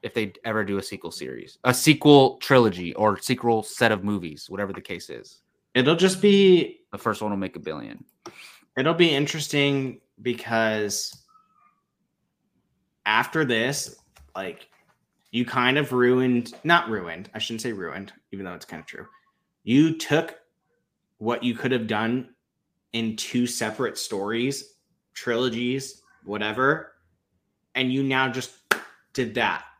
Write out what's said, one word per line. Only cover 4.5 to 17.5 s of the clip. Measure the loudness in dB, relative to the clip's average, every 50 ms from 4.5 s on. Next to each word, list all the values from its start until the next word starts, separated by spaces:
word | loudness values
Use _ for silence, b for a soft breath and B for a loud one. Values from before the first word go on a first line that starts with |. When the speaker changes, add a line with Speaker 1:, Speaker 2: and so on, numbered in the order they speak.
Speaker 1:
whatever | -8 -8 -8 -8
the | -8 -12
case | -12 -12 -14 -14 -12 -14
is. | -16 -16 -16 -20 -20 _ _ _ _ _ _ _ _
Speaker 2:
It'll | 2 4 4 4
just | 4 2 2 2 4
be | 4 6 6 8 8 8 8 6 4 0 -8 _ _ _
Speaker 1:
The | -16 -6
first | -4 -4 -4 -2
one | -4 -6
will | -4 -4
make | -6 -8 -8
a | -10
billion. | -10 -10 -10 -10 -12 -14 -16 -18 -20 _ _ _ _ B B B B B B B B B _
Speaker 2:
It'll | -2 0 0 4
be | 4 4 4 4
interesting | 2 0 -2 -2 -6 -6 -2 0 2 2 2 2 0 -2 -4 -8 -12 _ _ _ _
because | -6 -6 -6 -6 -6 -2 0 0 0 0 0 -2 -4 -4 -4 -6 -8 -10 -12 -18 _ _ _ _ _ _ _ _ _ _ _ _ _ _ _ _ _ _ _ _ _ _ _ _ _ _ _ _ _ _ _ _ _ _ _ _ _
after | 0 2 2 0 0 -2 -2 0
this, | 0 0 0 0 -2 -2 -6 -8 -10 -14 _ _ _ _ -20 -20 _ _
like, | -10 -10 -10 -10 -14 -20 _ _ _ _ _ _ _ _ _ _ _ _ _
you | -4 -4 -4
kind | -2 -2 0 2 4 2 2
of | 0 0
ruined, | 2 2 4 4 4 4 2 2 2 0 0 -4 -14 -10 0
not | 2 2 2 2 -2
ruined, | -6 -6 -6 -8 -12 -12 -14 -14 -10
I | -10
shouldn't | -8 -8